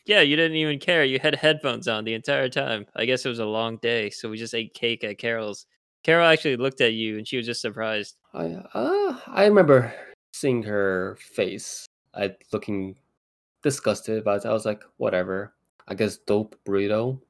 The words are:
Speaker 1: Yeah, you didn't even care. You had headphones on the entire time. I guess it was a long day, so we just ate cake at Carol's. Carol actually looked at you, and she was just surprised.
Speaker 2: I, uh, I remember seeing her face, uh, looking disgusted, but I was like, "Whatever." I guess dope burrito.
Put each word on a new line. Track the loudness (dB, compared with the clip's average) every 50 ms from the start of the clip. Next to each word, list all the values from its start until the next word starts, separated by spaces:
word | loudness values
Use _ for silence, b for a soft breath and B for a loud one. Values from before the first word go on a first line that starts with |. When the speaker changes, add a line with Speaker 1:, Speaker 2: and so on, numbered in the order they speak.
| _
Speaker 1:
Yeah, | 2 4 6
you | 6 6 4
didn't | 2 2 2 2 0
even | 0 0 -2 -2
care. | 0 0 2 4 4
You | 2 2 0
had | 0 0 0
headphones | 2 2 2 2 2 0 -4 -4 -2 -2 -4
on | -4 -2 -2
the | -4 -6
entire | -6 -2 -2 -2 0 -2 -2
time. | -2 -4 -4 -4 -4 -6 -6 -10 _
I | -4 0
guess | 0 0 0 0
it | -4
was | -4 -4
a | -4
long | -2 -2 -2 -2 -4 -6 -4
day, | -2 -2 0 0 -2 -4
so | -8 -10 -10 -10
we | -8
just | -8 -10 -8 -6
ate | -8 -8 -8 -8
cake | -4 -2 -2 -2 -2 -6
at | -8 -8 -6
Carol's. | -4 -4 -4 -4 -4 -8 -10 -10 -16 _ _ _ _ _ _ _ _
Carol | 2 4 6 6 6
actually | 4 4 4 0 0 2
looked | 0 -2 2 2 2
at | 2 2
you, | 0 -2 -4 -4 -6
and | -8
she | -6 -6 -6
was | -4
just | -4 -6 -6 -6
surprised. | -8 -6 -4 -4 -4 -2 -4 -6 -8 -12 _ _ _ -8
Speaker 2:
I, | -6 -6 -6 -6 -8 -14 -10 -6
uh, | -4 -2 0 0 0 0 -2 -4 -6 -12
I | -8 2 4 6
remember | 6 8 8 8 8 8 6 6 2 B B B B B _ _ _ -12
seeing | -4 0 0 0 0 -2
her | -2 0 0 2 2 2 0 -2 -4 -8 -12
face, | -18 -10 -4 -2 -2 -2 -4 -8 -12 -12 -12 -14 -16 -18 _ _ _ _ _
uh, | -6 -4 -4 -6 -8 _ _ -6
looking | -6 -4 -4 -4 -4 -4 -6 -10 -14 _ _ _ _ _ _ _ _ _ _ _ _ -2
disgusted, | -2 -2 0 0 0 -2 0 -2 -4 -4 -2 0
but | 0 0 0 0
I | -2 -2
was | 0 0
like, | -2 -4 -4 -8 _ _ _
"Whatever." | -2 0 0 0 0 -2 -4 -6 -6 -8 _ _ _ _ _ _ _ -12
I | -2
guess | -2 -2 -2 -2 -6
dope | _ 0 0 0 0 -2 -8 _ _
burrito. | -2 0 0 2 2 0 0 0 -2 -4 -6 -10 _